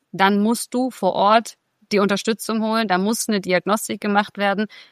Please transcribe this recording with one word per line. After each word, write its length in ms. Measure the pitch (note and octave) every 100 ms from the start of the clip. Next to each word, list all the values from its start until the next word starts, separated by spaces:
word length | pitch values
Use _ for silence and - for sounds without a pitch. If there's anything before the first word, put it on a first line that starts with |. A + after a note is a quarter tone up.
| _
dann 280 | F3 G3 G3+
musst 320 | G#3 A#3+ -
du 180 | B3 C4
vor 220 | - F#3+
Ort 420 | - G3 A3+ - - _ _ -
die 80 | G3+
Unterstützung 640 | G3 G3 - A3 - A3+
holen, 240 | A3 A3 G#3+
da 100 | F#3
muss 300 | G3 A#3 -
eine 140 | G#3
Diagnostik 600 | F3+ F3+ F#3+ G#3+ - G#3+
gemacht 360 | G#3 G3+ G#3 -
werden. 300 | G3+ G3 G#3+ - -